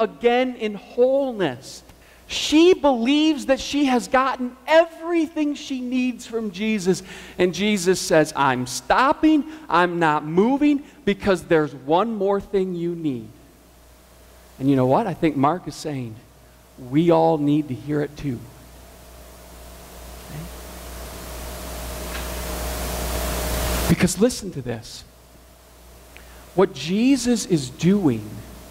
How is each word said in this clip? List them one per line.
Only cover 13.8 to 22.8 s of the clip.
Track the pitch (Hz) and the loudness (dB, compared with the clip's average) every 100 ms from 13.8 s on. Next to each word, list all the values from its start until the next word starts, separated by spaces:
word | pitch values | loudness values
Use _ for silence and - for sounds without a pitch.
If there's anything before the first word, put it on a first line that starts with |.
| - - - - - - - - | -20 -20 -20 -20 -20 -20 -20 -4
And | 135 | 2
you | |
know | 135 127 | 2 4
what? | 147 226 | 2 0
I | |
think | 156 165 143 | 0 0 2
Mark | 139 180 151 | 0 0 -6
is | - | -10
saying, | 156 139 120 110 - - - - - - 123 | -8 -8 -10 -14 -20 -20 -20 -20 -20 -18 -2
we | 143 170 | 2 4
all | 160 165 160 | 4 4 2
need | 143 147 147 | 2 0 0
to | |
hear | 123 143 147 | -6 -4 -4
it | 147 - | -4 -6
too. | 143 120 - - - - - - - - - - - - - - - - - - - | -8 -8 -10 -20 -20 -20 -20 -20 -20 -20 -20 -20 -20 -20 -20 -20 -20 -18 -18 -18 -14
Okay? | 151 170 - - - - - - - - - - - - - - - 60 - - - - - - - | -12 -12 -14 -16 -16 -16 -14 -14 -14 -12 -12 -12 -10 -10 -10 -10 -10 -8 -8 -8 -8 -6 -6 -6 -6